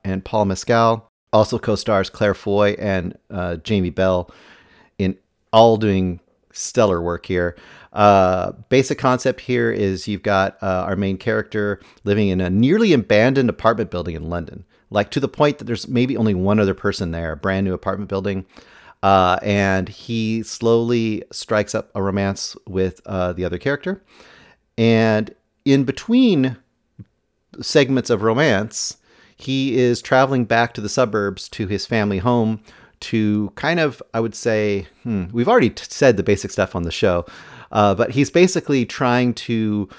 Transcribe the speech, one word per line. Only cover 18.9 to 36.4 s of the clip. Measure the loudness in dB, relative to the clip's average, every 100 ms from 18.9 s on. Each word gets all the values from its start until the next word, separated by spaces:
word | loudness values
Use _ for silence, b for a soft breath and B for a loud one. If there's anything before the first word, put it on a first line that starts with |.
| b
Uh, | 4 4 4 2
and | 0 0 2 0 -2
he | -8 -8 -4 -2 -4
slowly | -6 -4 2 2 2 0 0 -4 -8
strikes | -12 -4 -2 -2
up | -4 -6 -4
a |
romance | -2 0 -2 -4 -8 -14 -8
with, | -4 -2 -4 -8
uh, | -4 -4
the | -4
other | -6 -4
character. | -4 -4 -4 -8 _ b b b b b _ 0
And | 2 4 2 0 -2 -10 _ _
in | 2 2
between | 2 -4 0 2 4 4 0 -4 _ _ _ -20 -20 _ _ _ _ -14
segments | -4 0 0 0 -2
of | 0
romance, | 0 0 2 0 -2 -8 -10 -12 b b b b
he | -6 -4 -2 2
is | 2 0
traveling | 0 2 2 2
back | 0 0 0
to | -4
the | -6
suburbs | -2 0 0 -4 -6 -12
to | -8 -6
his | -6 -4
family | -2 -2 -2
home | 0 0 0 -2 b b b b
to | -6 -2 0 0 -4
kind | -4 -2 0
of, | -2 -4 -8
I | -4
would | -4
say, | -4 -2 0 0 -2 -6 _
hmm, | -6 -6 -4
we've | -2 2
already | 4 2
t-, | -2 -12
said | 0 2 4
the |
basic | 2 0